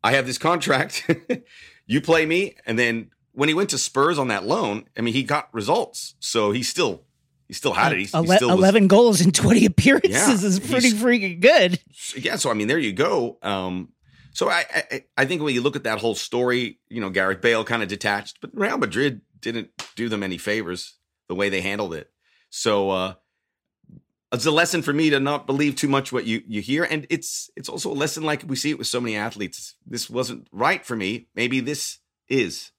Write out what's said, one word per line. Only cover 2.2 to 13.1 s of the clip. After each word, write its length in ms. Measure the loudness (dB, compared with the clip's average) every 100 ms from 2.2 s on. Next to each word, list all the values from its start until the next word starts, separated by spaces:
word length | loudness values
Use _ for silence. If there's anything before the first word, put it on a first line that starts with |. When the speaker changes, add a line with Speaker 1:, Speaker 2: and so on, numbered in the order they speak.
| 4
Speaker 1:
me." 280 | 0 -2 -8 -4
And 120 | 0
then 320 | 2 0 -8 _ _
when 160 | -2 0
he 60 |
went 160 | 0 -2
to 80 | -2
Spurs 400 | -2 0 2 2
on 100 | -2
that 160 | -2
loan, 400 | -2 -2 -2 -4 -8
I 60 | -6
mean, 140 | -2
he 80 | -2
got 260 | -2 -4 -4
results. 640 | -8 0 0 -2 -10 -16 _
So 320 | -4 0 0
he 100 | 0
still, 420 | -4 -2 -2 -2 _ _ _ _ _
he 80 |
still 180 | -4 -2
had 200 | 2 2
it. 60 | 2
He, 60 |
he 60 | -2
Speaker 2:
Ele-, 120 | -2 4
Speaker 1:
still 220 | 4 6
was 80 | 6
Speaker 2:
eleven 300 | 6 6 8
goals 340 | 8 8 6
in 80 | 4
twenty 320 | 4 4 6
appearances 760 | 6 6 6 4 4 4 4 4
Speaker 1:
Yeah, 60 | 2
Speaker 2:
is 120 | 0
pretty 300 | 0 2 4
Speaker 1:
he's 120 | 4
Speaker 2:
freaking 380 | 2 2 0 4
good. 400 | 6 6 4 0 _ -16 -12
Speaker 1:
Yeah, 220 | -8 -4 -2
so, 140 | 0
I 40 |
mean, 140 | 0 0
there 100 | 0
you 140 | 0
go. 460 | 0 0